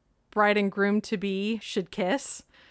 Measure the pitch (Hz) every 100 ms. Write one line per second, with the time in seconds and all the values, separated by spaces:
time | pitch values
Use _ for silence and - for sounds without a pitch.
0 | _ _ _ 208 208 208 196 202 202 208
1 | - 202 202 190 208 220 - 202 175 -
2 | 180 269 - - - _ -